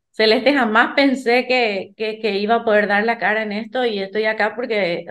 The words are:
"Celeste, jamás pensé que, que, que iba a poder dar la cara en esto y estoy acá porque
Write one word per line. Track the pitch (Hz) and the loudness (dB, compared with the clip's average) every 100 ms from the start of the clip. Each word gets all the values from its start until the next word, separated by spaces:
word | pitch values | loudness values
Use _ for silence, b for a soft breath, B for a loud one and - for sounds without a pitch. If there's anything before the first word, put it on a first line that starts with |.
| _ | _
"Celeste, | - 220 247 254 | 0 2 4 2
jamás | 285 220 220 254 285 | 2 2 2 2 2
pensé | 277 254 226 247 247 | 2 2 0 0 2
que, | 254 226 196 - - | 0 0 -2 -8 -8
que, | 220 220 | -8 -4
que | 220 196 | -4 -2
iba | 208 233 | 0 0
a | 226 | 2
poder | 208 202 | 2 2
dar | 202 220 | 2 0
la | 226 | 0
cara | 185 214 | -2 -2
en | 214 | -4
esto | 202 226 254 240 | -6 -6 -4 -2
y | 202 | -2
estoy | 196 214 220 | -4 -2 -2
acá | 220 214 220 | 0 -2 -2
porque | 220 214 175 175 - | -4 -2 -2 -4 -6